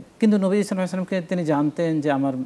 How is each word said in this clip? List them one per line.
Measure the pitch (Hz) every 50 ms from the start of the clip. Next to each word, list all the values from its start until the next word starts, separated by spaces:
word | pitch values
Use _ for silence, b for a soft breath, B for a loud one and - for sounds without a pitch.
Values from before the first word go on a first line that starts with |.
| - - - -
কিন্তু | 226 214 214
নবী | 202 190 185 196 208 196
সাল্লাল্লাহু | - 202
আলাইহি | 185
ওয়াসাল্লামকে | 185 175 185 185 180 - 190 185
তিনি | 165 175 190 180 170
জানতেন | 151 151 143 147 151 147 - 170 165 160 156
যে | 139 151
আমার, | 143 135 139 139 127 127 127